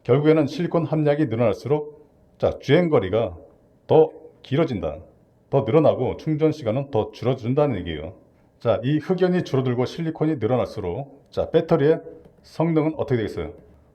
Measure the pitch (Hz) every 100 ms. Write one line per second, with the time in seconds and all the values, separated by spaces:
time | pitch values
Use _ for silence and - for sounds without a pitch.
0 | - 131 151 156 135 - 170 202 143 156
1 | 147 147 147 113 117 95 120 151 147 -
2 | - _ _ _ - - - 156 175 139
3 | 95 107 104 85 - _ _ _ - 151
4 | 160 - - - - 143 156 104 82 78
5 | - _ _ _ _ 135 - 156 135 117
6 | 120 120 156 151 156 - 113 123 135 107
7 | 98 - 113 131 110 139 147 101 82 76
8 | 78 - _ _ _ _ 117 98 127 151
9 | - 180 185 180 - 135 127 120 123 -
10 | 160 160 156 147 107 123 101 - 92 101
11 | 143 - _ - 82 165 165 165 139 160
12 | - - - _ - - 165 156 160 -
13 | - 123 98 - 76 - - - _